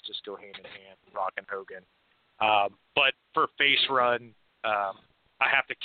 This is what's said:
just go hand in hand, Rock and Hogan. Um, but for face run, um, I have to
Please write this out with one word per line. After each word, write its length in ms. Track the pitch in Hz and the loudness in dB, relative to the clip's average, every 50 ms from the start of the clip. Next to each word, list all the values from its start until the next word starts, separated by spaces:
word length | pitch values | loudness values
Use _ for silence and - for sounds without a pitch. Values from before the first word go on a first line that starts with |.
| - | -14
just 180 | - 101 - - | -14 -14 -14 -12
go 100 | 104 98 | -12 -14
hand 220 | 95 101 101 98 95 | -14 -14 -16 -18 -18
in 60 | 95 | -16
hand, 340 | 95 - 98 95 95 95 _ _ _ - | -18 -18 -20 -20 -20 -20 _ _ _ -6
Rock 180 | 104 95 95 - - | -6 -4 -4 -6 -8
and 80 | 98 - | -10 -10
Hogan. 320 | 101 98 98 - 95 92 90 _ _ _ _ _ _ _ _ _ _ - | -10 -10 -10 -12 -16 -18 -20 _ _ _ _ _ _ _ _ _ _ 0
Um, 360 | 110 107 107 104 101 101 98 _ _ _ - | 2 4 4 4 2 2 -2 _ _ _ 0
but 200 | 147 139 135 - _ _ _ - | 2 2 2 0 _ _ _ 0
for 140 | 160 151 - _ - | 0 0 0 _ 2
face 220 | 143 143 135 - - - | 2 4 4 4 2 2
run, 460 | 135 131 123 123 120 117 120 117 107 _ _ _ _ _ - | 2 2 2 2 2 0 -4 -10 -20 _ _ _ _ _ -4
um, 340 | 113 107 101 101 98 95 - _ _ _ _ _ _ _ - | -2 -2 0 -2 -2 -6 -10 _ _ _ _ _ _ _ -2
I 80 | 131 123 | 0 0
have 160 | 139 135 - - | 0 0 -2 -2
to 60 | 127 - | -6 -6